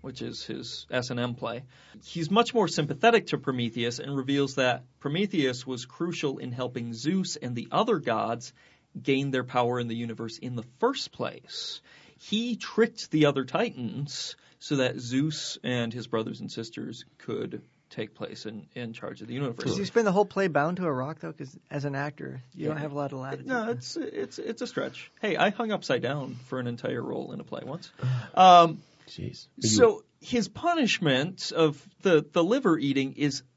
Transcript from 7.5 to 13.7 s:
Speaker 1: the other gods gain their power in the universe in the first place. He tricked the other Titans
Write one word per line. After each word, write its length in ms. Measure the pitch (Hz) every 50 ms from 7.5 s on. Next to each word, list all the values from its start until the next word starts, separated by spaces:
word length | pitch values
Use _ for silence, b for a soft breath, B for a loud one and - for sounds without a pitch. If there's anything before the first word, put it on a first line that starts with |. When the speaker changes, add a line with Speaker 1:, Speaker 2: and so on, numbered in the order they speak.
| 123
Speaker 1:
the 120 | 120 - -
other 260 | - 170 226 240 220
gods 560 | 160 - 123 113 110 107 110 120 120 120 - b b b b b b b b _ -
gain 300 | 127 143 135 131 139 139
their 120 | 131 131 123
power 360 | 127 127 123 120 120 123 123
in 80 | 120
the 80 | 117 113
universe 420 | 117 120 117 110 107 117 113 -
in 180 | - - 127 123
the 80 | 120 - - _ _
first 320 | 220 254 269 262 - -
place. 720 | - - 117 - - - _ - - - - - - - B B B B B B B B
He 360 | - - 202 220 233 247 233
tricked 540 | - - - - - 226 233 - - - -
the 160 | - 156 147
other 180 | 147 131 135 131
Titans 920 | 135 - 170 233 233